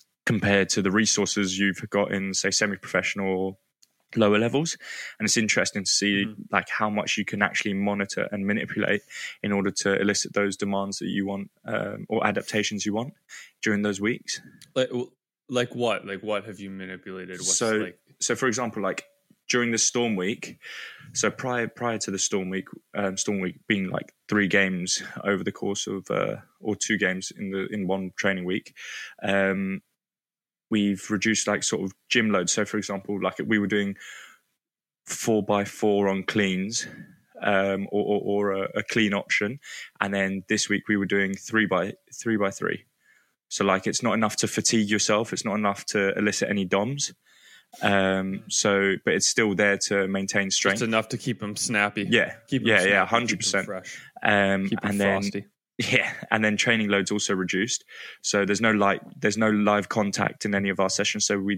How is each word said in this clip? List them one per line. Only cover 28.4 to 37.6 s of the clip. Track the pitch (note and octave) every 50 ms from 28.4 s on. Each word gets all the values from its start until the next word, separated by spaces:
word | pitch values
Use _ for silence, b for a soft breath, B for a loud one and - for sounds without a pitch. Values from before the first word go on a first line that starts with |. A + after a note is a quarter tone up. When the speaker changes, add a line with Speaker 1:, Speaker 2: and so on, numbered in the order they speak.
| F2
Speaker 1:
week, | F2+ F#2+ - - - - B B B B B B B B B -
um, | G2+ G2 G2 G2 G2 F#2+ F#2+ G2 F#2+ F#2+ F#2+ - _ _ _ _ _ _ _ _ _ _ _ _ _ _ _ _ -
we've | A2+ G#2+ G2+ G2+ G2 F#2+ - -
reduced, | G#2+ F#2+ - A2+ G#2+ - - G#2
like, | G#2 - -
sort | - A2+ - F#2+
of | G2 - _ _
gym | - - A#2+ A2+ G#2+
load. | G2+ F#2+ F2+ E2+
So | - A2+ G#2
for | - -
example, | G#2+ G2 - G2 G2 F#2+ - G2+ F#2+
like, | F2+ F#2 - - -
we | - A2 G#2
were | G2+
doing | G2 G#2+ G#2 G2+ G2 G2 B B B B B B B B B B B B _ _ _ _ _ _ _ _ _ -
four | - - - - A#2+ A2 G#2+ G2
by | - G#2 G2+ G2+
four | G2+ - - A2+ G#2+ G2+ G2+ G2+
on | G2 G2 F#2+ F#2
cleans, | - - A2 G2+ F#2+ F#2 F#2 F#2+ G#2 A#2+ - - B B B B B B B B B - - -
um, | G#2 G2+ F#2+